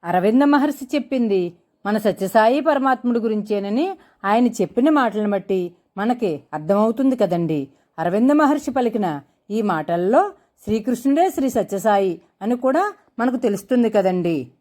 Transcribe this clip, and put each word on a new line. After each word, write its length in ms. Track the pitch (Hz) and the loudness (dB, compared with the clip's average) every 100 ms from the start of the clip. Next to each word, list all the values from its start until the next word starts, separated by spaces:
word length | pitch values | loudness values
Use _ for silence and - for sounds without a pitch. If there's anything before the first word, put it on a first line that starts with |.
అరవింద 400 | 175 180 185 240 | 0 0 2 4
మహర్షి 440 | 285 285 294 285 262 302 | 4 4 2 -2 -4 -6
చెప్పింది 580 | - 269 226 196 175 170 _ _ 196 | -2 -2 0 0 -2 -8 _ _ -4
మన 120 | 208 | 0
సత్యసాయి 640 | 214 185 190 226 220 269 | 0 -2 0 4 4 4
పరమాత్ముడి 580 | 311 277 269 254 247 233 | 2 0 2 0 0 -2
గురించేనని 760 | 220 214 208 208 202 214 349 381 _ _ 196 | -2 -4 -2 -4 -2 -2 -2 -6 _ _ 0
ఆయన 220 | 220 247 | 2 2
చెప్పిన 420 | - 190 - 269 | 0 -2 2 2
మాటలను 400 | 302 240 208 208 | 2 0 -2 -2
బట్టి 440 | 202 190 190 175 170 _ - | -2 -2 -4 -4 -10 _ -6
మనకి 460 | 214 240 220 147 - | -4 -2 -2 -4 -8
అర్థమవుతుంది 640 | 156 156 196 214 226 269 254 | -12 -2 2 2 0 0 2
కదండి. 520 | 202 175 170 156 135 _ _ - | 0 0 0 -2 -4 _ _ -6
అరవింద 320 | 165 190 247 | -2 2 4
మహర్షి 400 | 294 294 294 294 | 4 4 2 -2
పలికిన 500 | 254 240 226 190 147 - _ _ | -2 -2 -2 -4 -4 -10 _ _
ఈ 120 | 208 | -4
మాటల్లో 720 | 214 165 151 170 180 262 403 - _ _ | -2 -2 -2 -2 2 2 0 -4 _ _
శ్రీకృష్ణుడే 680 | - 220 220 240 277 285 370 | -4 -4 -2 -4 0 2 0
శ్రీ 200 | - 262 | 0 -2
సత్యసాయి 720 | 240 190 196 220 202 190 170 _ _ | -2 -4 -2 0 2 0 -4 _ _
అని 160 | 202 247 | -4 -2
కూడా 360 | 262 277 403 - _ - | 0 0 -2 -6 _ -4
మనకు 160 | 240 247 | -2 0
తెలుస్తుంది 540 | 247 202 - 254 233 | -2 -2 0 2 2
కదండి. 600 | 214 190 180 175 160 123 _ | 2 0 0 0 -2 -6 _